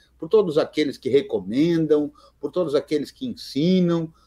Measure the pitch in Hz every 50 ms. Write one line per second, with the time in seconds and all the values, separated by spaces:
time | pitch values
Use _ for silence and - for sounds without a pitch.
0 | _ _ _ _ 160 165 - 214 196 170 143 156 127 - - 151 151 139 - -
1 | - 120 123 143 135 - 113 101 90 95 113 135 156 175 170 165 160 151 151 151
2 | 147 143 - _ - _ _ _ - 147 - 185 175 147 139 139 - - 156 143
3 | 127 - - - 131 120 101 - - - - 135 160 180 185 185 180 170 170 165
4 | 165 160 - _ _